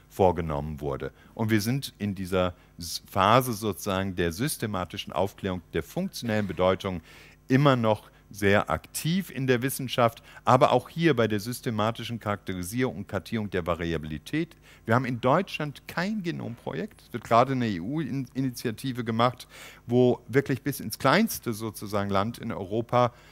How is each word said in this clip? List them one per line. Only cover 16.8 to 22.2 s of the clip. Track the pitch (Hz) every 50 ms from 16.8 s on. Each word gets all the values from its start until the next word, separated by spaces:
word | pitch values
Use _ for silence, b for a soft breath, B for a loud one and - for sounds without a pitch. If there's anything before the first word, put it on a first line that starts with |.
| 190 220 - - -
Es | - -
wird | 117 -
gerade | - 117 113 127 131 135
eine | 127 120 113
E-U-Initiative | 101 85 82 107 143 160 160 110 113 139 135 - - 127 135 131 123 - - 123 107 - - 139 120 123 117
gemacht, | 110 113 110 120 127 120 - - B B B B B B B B
wo | - 120 123 127 123 120 - - -
wirklich | 110 139 135 - 139 120
bis | - 143 135 -
ins | - 107 - -
kleinste | - 151 143 185 226 208 - - - 127 113
sozusagen | 101 113 110 - - - 101 101 104 101 101
Land | 98 98